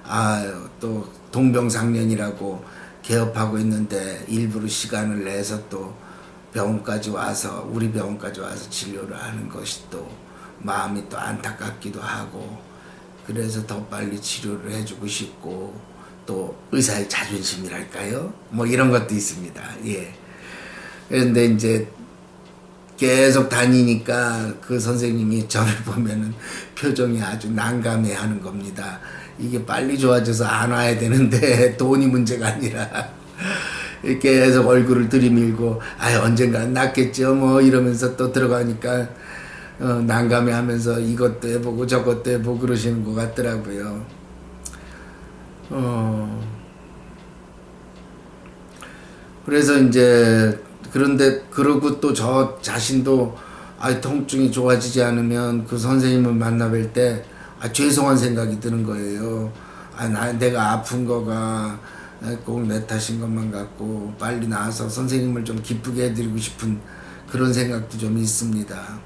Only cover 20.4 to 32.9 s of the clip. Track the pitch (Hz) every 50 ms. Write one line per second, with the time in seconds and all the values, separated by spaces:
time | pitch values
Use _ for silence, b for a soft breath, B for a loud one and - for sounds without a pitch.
20.4 | B B B B B B B B B B B B B B 131 131 123 123 117 120
21.4 | 120 117 113 107 113 113 113 107 107 - - - - - - - - - - -
22.4 | - - - - - - - - - - - - 131 127 127 131 135 135 131 135
23.4 | 123 - - 120 123 123 127 127 123 120 117 110 113 - 120 120 123 120 113 113
24.4 | 110 110 101 - - - 127 123 107 113 123 120 120 120 113 117 110 107 110 113
25.4 | 107 - - 110 110 110 107 110 - - 104 120 117 107 107 107 110 107 113 B
26.4 | B B B B B B B - - 143 135 131 123 120 117 113 107 92 107 110
27.4 | 107 107 113 110 120 117 120 123 110 117 113 113 113 104 101 104 104 107 107 202
28.4 | 92 95 95 - 98 - 190 - - 95 - - B B B B B B B -
29.4 | - 120 123 120 113 113 - - 131 135 143 135 131 127 123 123 113 117 117 110
30.4 | 117 104 110 110 113 120 120 120 120 120 117 107 117 113 120 131 135 113 120 120
31.4 | - - 139 120 123 123 110 - 127 131 135 135 135 131 127 127 120 110 123 113
32.4 | 117 110 110 - - 113 113 104 107 104